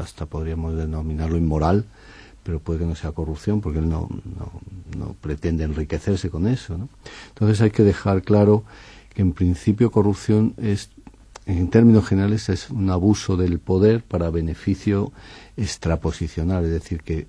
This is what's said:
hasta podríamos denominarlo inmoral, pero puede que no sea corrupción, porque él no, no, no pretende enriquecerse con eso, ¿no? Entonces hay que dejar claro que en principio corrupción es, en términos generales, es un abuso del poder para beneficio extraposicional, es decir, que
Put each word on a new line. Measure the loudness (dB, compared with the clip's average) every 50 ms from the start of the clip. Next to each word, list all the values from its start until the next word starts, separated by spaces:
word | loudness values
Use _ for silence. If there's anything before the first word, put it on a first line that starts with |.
hasta | -10 -12 -12 -12 -12
podríamos | -10 -8 -8 -6 -6 -6 -6 -6 -4 -4
denominarlo | -4 -4 -4 -6 -6 -6 -6 -6 -4 -2 -2 0
inmoral, | 0 2 2 2 2 2 2 2 2 0 -4 -10 -20 -20 -20 -20 -20 -20 -20 -20 -16
pero | _ -8 -8 -6
puede | -4 -4 -4 -2
que | -2
no | -4 -4
sea | -6 -8 -8
corrupción, | -6 -6 -6 -6 -8 -6 -4 -2 -2 -2
porque | -2 -2 -2 -2
él | -2 -2
no, | -2 -2 -4 -6 -8 -10 -12 -12 -14 -12
no, | -12 -12 -14 -16 -16 -16 -18 -18 -16 -14 -12 -10
no | -10 -12 -12 -12
pretende | -8 -8 -8 -4 -4 -2 -2 -2 -2
enriquecerse | -4 -4 -4 -4 -4 -6 -4 -2 -2 -2 -2 -2 -4
con | -4 -2 0 0
eso, | 0 -2 -4 -8 -10 -10
¿no? | -10 -12 -14 -18 -20 -20 -20 -20 -20 -20
Entonces | -4 0 2 2 4 4
hay | 4 4
que | 4 4
dejar | 4 4 4 2 0 0 0 0
claro | 2 2 4 6 6 6 4 4 2 -4 -16 -20 -20 -20 -20 -20 -20 _ -4
que | 0
en | 0 0
principio | 2 2 0 0 0 2 0 0 2 2 2 2
corrupción | 4 2 2 2 0 0 0 0 2 2 2 0 -2
es, | -4 -4 -2 -2 -4 -6 -10 _ -20 -20 -20 -20 _ -20 -20 -20 -14 -8
en | -4 -2 -2 0 2
términos | 4 6 8 8 8 6 6
generales, | 4 2 2 2 2 0 0 -2 -2
es | -4 -4 -4 -6
un | -6 -2 -2 0
abuso | 0 2 2 2 2 2 0 -2 0
del | 0 0 0 -2 -2
poder | -2 -2 2 4 4 4 4 2
para | -2 -4 -4 -4 -2 -2
beneficio | -2 -2 -2 -4 -6 -4 -4 -4 -4 -2 -2 -2 0 0 -2 -4 -8 -14 -20 -20 -20 -20 -20 -14 -8
extraposicional, | -6 -6 -6 -6 -6 -4 -2 -2 -2 -2 -4 -4 -4 -8 -8 -6 -4 -4 -2 -2 -2 -2
es | -2
decir, | -4 -4 -6 -8 -10 -10
que | -8 -8 -8 -8 -8